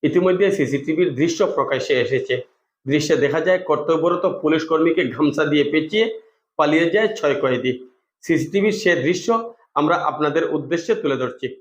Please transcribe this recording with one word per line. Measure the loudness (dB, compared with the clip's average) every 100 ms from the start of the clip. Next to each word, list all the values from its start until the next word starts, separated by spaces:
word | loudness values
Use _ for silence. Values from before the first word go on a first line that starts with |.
ইতিমধ্যে | 2 2 2 2 2
সিসিটিভির | 2 0 -2 -2 0 0 0
দৃশ্য | -2 0 -2 0
প্রকাশ্যে | -2 -2 0 0
এসেছে। | 2 -2 -2 -6 -6 _ _ _ -2
দৃশ্যে | -2 2 2
দেখা | 2 0
যায় | 0 0 0
কর্তব্যরত | -2 2 2 2 0 -2 0
পুলিশ | 0 0 0
কর্মীকে | 2 2 2 -2
গামছা | 0 0 2 0
দিয়ে | 2 2
পেঁচিয়ে | 0 0 0 0 -2 -14 _ _ -2
পালিয়ে | 2 4 2
যায় | 2 0 0
ছয় | -2 0
কয়েদি। | 0 0 -2 -4 -10 _ _ _
সিসিটিভির | -2 -2 0 0 0 2
সে | 0 2
দৃশ্য | 0 -2 0 -2 -2 -16 _ -2
আমরা | 0 0 -2
আপনাদের | -2 -2 0 -2 -4
উদ্দেশ্যে | -4 -6 -2 -2
তুলে | -2 -2
ধরছি। | -4 -6 -10 -10